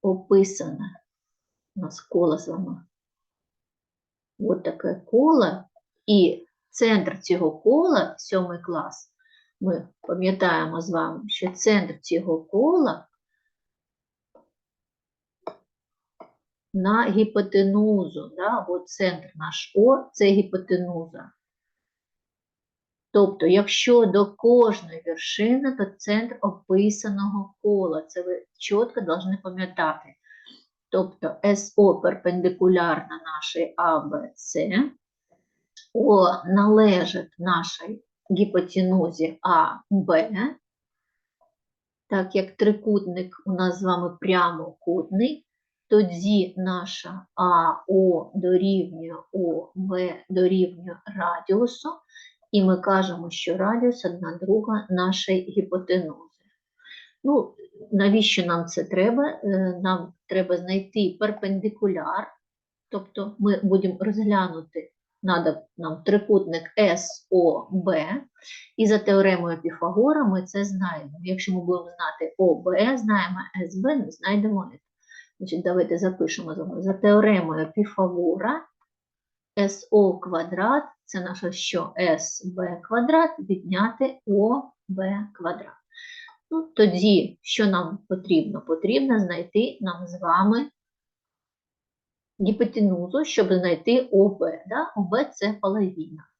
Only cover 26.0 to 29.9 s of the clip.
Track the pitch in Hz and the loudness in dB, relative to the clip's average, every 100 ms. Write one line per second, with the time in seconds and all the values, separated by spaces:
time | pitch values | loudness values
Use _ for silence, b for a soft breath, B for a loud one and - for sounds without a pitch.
26 | - 214 240 - 202 - _ 190 208 208 | -2 -2 -2 -6 -6 -6 _ 2 2 0
27 | 214 196 202 202 196 _ 208 202 185 156 | -6 -6 -4 -6 -8 _ 0 0 0 -4
28 | 160 185 180 180 - _ - 202 233 - | -8 -10 -6 -8 -10 _ -4 -2 0 -4
29 | 180 175 185 196 190 185 185 - 160 | -4 -4 -4 -6 -8 -8 -8 -2 -2